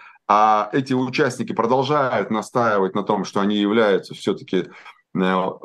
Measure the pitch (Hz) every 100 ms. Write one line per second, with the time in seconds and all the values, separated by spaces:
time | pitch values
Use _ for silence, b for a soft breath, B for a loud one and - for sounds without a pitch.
0 | B B - 104 110 107 104 147 135 127
1 | 127 151 139 123 113 101 110 131 131 151
2 | 131 107 95 110 101 127 117 104 95 104
3 | 95 101 90 104 98 104 101 113 107 90
4 | - 78 107 - - 92 78 B B B
5 | _ 90 92 92 92 -